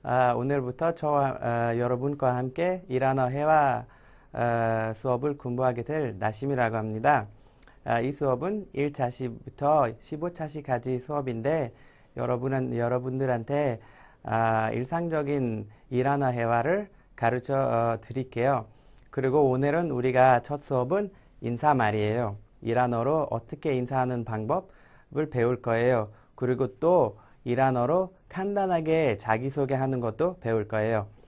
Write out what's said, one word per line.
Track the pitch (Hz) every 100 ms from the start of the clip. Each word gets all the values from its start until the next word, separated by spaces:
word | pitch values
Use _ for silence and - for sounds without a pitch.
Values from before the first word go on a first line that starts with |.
아, | 127 123 123
오늘부터 | 120 131 143 123 127 165
저와, | 165 151 147 139 -
아, | 120 117 117 117
여러분과 | 120 123 139 143 131
함께 | 123 127 127 175 185 180
이란어 | 127 131 135 127
회화, | 139 151 156 143 117 117 - - - -
아, | - 120 117 113 113 110
수업을 | 110 131 120 147 143
공부하게 | 127 120 131 120
될 | 113 156 135 98
나심이라고 | 107 104 135 131 117
합니다. | 113 110 110 131 139 104 - - - - -
아, | - 117
이 | 127
수업은 | 143 139 123 175 208 -
일 | 135 143
차시부터 | 143 123 - 127 113 - - 143 151 120 113
십오 | - 151 175
차시까지 | 175 156 151 139 123 127 127
수업인데 | 123 147 131 117 123 160 123 - - _ _ 123
여러분은, | 123 123 131 135 127
여러분들한테, | 120 120 127 127 131 131 120 113 143 143 113 - - - -
아, | - 113 113 110 110
일상적인 | 113 131 170 170 160 143 143 123 110 104 - -
이란어 | 123 131 143 135
회화를 | 123 117 117 123 190 208 - _
가르쳐, | - 117 123 123
어, | 135 131 117 117 113
드릴게요. | - 123 127 117 127 131 101 - - - -
그리고 | - 131 143 139
오늘은 | 127 143 156 170
우리가 | 127 127 127 131 120
첫 | - 143
수업은 | - 131 123 190 202 - - -
인사말이에요. | 117 120 151 135 107 107 104 113 113 104 - _
이란어로 | 113 117 123 120 120 156 143
어떻게 | 113 - 143 156
인사하는 | 127 123 131 127 123
방법을 | 117 110 110 175 185 - - - _ 143 156
배울 | 127 117 123
거예요. | 120 113 120 120 104 - _ -
그리고 | 127 123 131 -
또 | 160 180 127 - - -
이란어로 | 123 123 135 123 123 175 185 - -
간단하게 | 185 196 202 190 175 156 160 147
자기소개하는 | 101 - 113 135 143 135 131 135 127
것도 | 117 110 175 175
배울 | 117 113 104
거예요. | 110 107 110 101 -